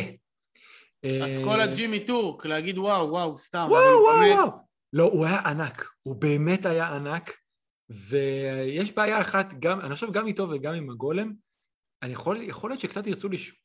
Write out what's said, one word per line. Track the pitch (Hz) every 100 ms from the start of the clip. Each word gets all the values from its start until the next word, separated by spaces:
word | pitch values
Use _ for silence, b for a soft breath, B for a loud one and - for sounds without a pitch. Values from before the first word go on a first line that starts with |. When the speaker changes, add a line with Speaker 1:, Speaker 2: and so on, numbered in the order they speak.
| 95 - _ _ _ _ B B B _ 135
Speaker 1:
אסכולה | 135 135 135 165 214 214
Speaker 2:
אה, | 190
Speaker 1:
ג'ימי | 226 208 208
טורק, | 240 196 - 156
להגיד | 156 170 185
וואו, | 202 196 156
וואו, | 170 165 143
סתם, | - 175 165
Speaker 2:
וואו, | 480
Speaker 1:
אבל | 523 494
Speaker 2:
וואו, | 427 453
Speaker 1:
באמת | 415 403
Speaker 2:
וואו. | 302 - _ _ _
לא, | 143
הוא | 170 180 160
היה | 190
ענק, | 160 151 143 - - _
הוא | 135 117
באמת | 151 147 156 185 190
היה | 165 165 143
ענק, | 143 165 - - _ _ _ _ -
ויש | 107 98 139 135 135 135 135 131 151 208 220
בעיה | 214 214
אחת, | 180 196 196 131
גם, | 165 190
אני | 151
חושב | 143 226
גם | 196 220
איתו | 196 185
וגם | 143 143
עם | 165 139
הגולם, | 117 135 175 214 208 _ _ _ _ _ -
אני | 127
יכול, | 117 123 220
יכול | - - 220
להיות | 269
שקצת | - 202 208
ירצו | 180 196
לש-, | 185 - -